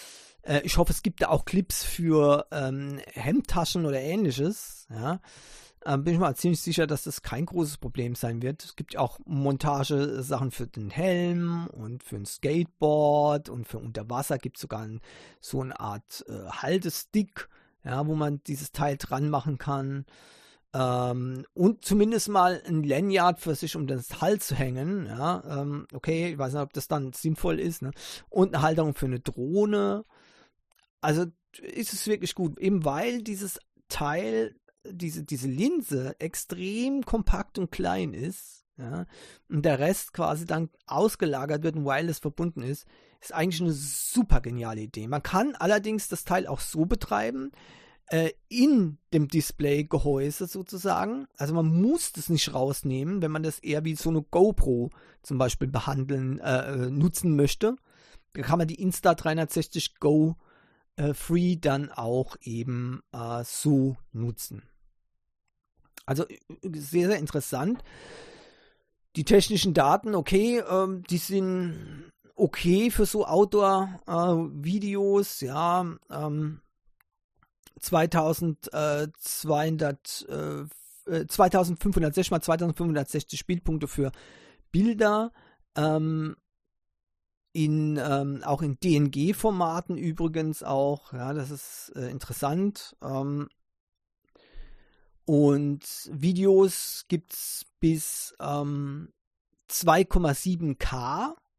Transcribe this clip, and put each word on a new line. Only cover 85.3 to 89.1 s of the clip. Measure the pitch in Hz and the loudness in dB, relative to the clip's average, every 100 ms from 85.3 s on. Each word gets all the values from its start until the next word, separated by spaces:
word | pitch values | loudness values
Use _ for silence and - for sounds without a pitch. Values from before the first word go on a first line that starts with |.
| - _ _ _ - | -6 _ _ _ 0
ähm, | 156 156 156 156 156 - _ _ _ _ _ _ _ _ _ _ _ | 2 2 0 -2 -4 -8 _ _ _ _ _ _ _ _ _ _ _
in, | 160 151 156 151 151 | 0 2 2 0 0
ähm, | 139 139 139 139 | 0 0 0 -4
auch | - 143 | -2 -2
in | 151 135 | -2 0
D-N-G-Formaten | 185 147 143 | 4 4 4